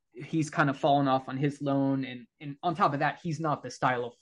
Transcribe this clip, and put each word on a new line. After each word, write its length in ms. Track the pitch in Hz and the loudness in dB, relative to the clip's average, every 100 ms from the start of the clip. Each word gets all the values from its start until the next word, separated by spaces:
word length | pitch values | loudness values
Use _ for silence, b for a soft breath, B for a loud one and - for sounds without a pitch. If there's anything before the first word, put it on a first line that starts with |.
| _ | _
he's 360 | - 143 160 151 | -16 -4 -2 0
kind 220 | - 143 | 2 2
of 80 | 127 | 2
fallen 300 | 151 143 139 | 4 4 4
off 200 | 131 127 | 2 -2
on 80 | 131 | -2
his 240 | 147 143 | -2 -2
loan. 440 | 143 139 135 135 | 0 2 2 0
And, 200 | 123 123 117 _ | -2 -8 -16 _
and 160 | 147 139 | -12 -4
on 140 | 175 165 | -4 2
top 180 | 185 | 2
of 60 | 139 | 2
that, 180 | 147 - | -2 -2
he's 200 | 175 151 | -6 -4
not 240 | 160 139 | -2 -4
the 60 | 123 | -6
style 340 | - 135 123 | -2 0 0
of 100 | 120 - | -4 -6